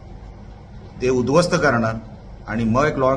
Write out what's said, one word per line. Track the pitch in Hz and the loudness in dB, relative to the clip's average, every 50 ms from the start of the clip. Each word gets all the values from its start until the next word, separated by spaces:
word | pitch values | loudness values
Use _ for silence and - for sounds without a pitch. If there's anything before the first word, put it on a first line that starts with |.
| - - - - - - - - - - - - - - - - - - - - | -18 -18 -18 -18 -16 -18 -18 -18 -18 -18 -18 -18 -18 -18 -18 -18 -18 -16 -10 -2
ते | 123 127 | 0 2
उद्ध्वस्त | 131 127 120 123 139 165 170 170 185 | 2 2 2 4 4 4 4 4 2
करणार. | 170 147 143 123 117 113 113 113 113 - - - - - - - - - 104 | 2 4 4 4 4 2 0 -2 -4 -8 -12 -16 -16 -16 -16 -16 -14 -10 -6
आणि | 107 113 117 | -4 -2 0
मग | 110 113 131 147 | 2 4 4 4
एक | 156 131 | 2 2
law, | 135 131 131 135 | 2 4 4 4